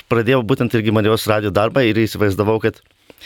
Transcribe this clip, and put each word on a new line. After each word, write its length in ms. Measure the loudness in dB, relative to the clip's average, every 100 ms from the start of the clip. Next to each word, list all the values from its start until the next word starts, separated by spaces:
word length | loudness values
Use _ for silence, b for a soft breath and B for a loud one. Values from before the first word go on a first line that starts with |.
| -4
pradėjau 360 | -2 2 0
būtent 300 | 0 -2 0
irgi 200 | -2 0 2
Marijos 320 | 2 0 0
radijo 240 | -2 0
darbą 300 | 0 0 2
ir 160 | 0 2
įsivaizdavau, 600 | -2 0 0 0 0 0
kad 180 | -2 -4 _ _ B B